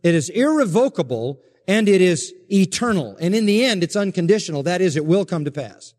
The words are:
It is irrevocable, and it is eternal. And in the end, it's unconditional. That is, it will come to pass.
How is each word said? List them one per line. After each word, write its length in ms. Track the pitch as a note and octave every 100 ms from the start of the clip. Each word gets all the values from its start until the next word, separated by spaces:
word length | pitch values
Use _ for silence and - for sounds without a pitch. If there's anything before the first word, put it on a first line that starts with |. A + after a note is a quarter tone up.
It 120 | F3
is 160 | E3 C#3+
irrevocable, 1120 | G3+ C#4 D#4 A#3+ F3 C4+ - C3+ A#2+ A#2+ C#3 _ _ -
and 220 | G#3 G#3
it 100 | G3
is 320 | F#3 E3+ - - _
eternal. 680 | G3 F#3+ - A#3+ G3 A#2+ G2
And 140 | E3
in 100 | G#3+
the 220 | G#3 G#3 B3+
end, 160 | G3+
it's 140 | E3+ G#3
unconditional. 640 | G3+ F#3 E3+ G#3+ - D3
That 180 | C3 F3+
is, 160 | F#3 C#3+
it 80 |
will 220 | D3+ F#3 F#3+
come 180 | E3+
to 80 | D3
pass. 400 | C#3+ A#2 - -